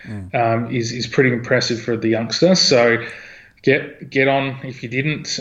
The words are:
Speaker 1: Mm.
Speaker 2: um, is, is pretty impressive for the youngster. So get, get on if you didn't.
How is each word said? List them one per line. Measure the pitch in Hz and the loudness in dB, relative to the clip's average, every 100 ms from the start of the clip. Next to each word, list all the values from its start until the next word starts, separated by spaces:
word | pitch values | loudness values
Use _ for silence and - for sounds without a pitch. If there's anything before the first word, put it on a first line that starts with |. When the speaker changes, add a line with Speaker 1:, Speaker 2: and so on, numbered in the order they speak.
| - | -14
Speaker 1:
Mm. | 107 92 | -12 -6
Speaker 2:
um, | 127 117 113 120 | -2 0 0 -2
is, | 127 113 | -4 -4
is | 123 113 | -6 -2
pretty | - 131 | 2 2
impressive | 120 117 127 113 113 | 2 0 0 0 -4
for | 117 113 | -4 -2
the | 113 | 0
youngster. | 110 113 - 170 | 0 -2 2 4
So | 185 - 123 117 117 - - - - - _ | 6 6 6 4 2 -2 -14 -20 -20 -20 _
get, | - 139 - - 131 | 0 2 0 -12 -6
get | 135 135 | 0 2
on | 139 135 131 | 2 -2 -6
if | 135 127 | -12 -12
you | 123 | -8
didn't. | 123 143 147 - - | -4 -4 -4 -6 -8